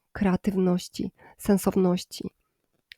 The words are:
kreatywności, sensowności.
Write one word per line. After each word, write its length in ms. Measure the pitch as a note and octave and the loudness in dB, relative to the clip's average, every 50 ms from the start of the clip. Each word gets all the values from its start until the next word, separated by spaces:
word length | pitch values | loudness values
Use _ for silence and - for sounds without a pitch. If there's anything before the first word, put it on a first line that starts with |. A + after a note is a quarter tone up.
| _ _ - | _ _ -6
kreatywności, 1000 | - G3+ F#3+ F3+ - - G#3+ G3 F#3+ F#3 F3+ F3+ F3+ - - - - - G3 - _ - - - - | -2 0 2 2 0 0 -2 0 0 2 2 0 0 -2 -6 -10 -8 -8 -8 -10 _ -20 -20 -20 -4
sensowności. 920 | - - G3+ F#3+ - G3 - G3 F#3 F3+ F3+ F#3 - - - - - F#3+ - _ _ _ _ _ _ _ _ _ _ _ - | 0 2 2 2 2 0 2 2 2 2 2 0 -4 -8 -14 -14 -14 -14 -14 _ _ _ _ _ _ _ _ _ _ _ -20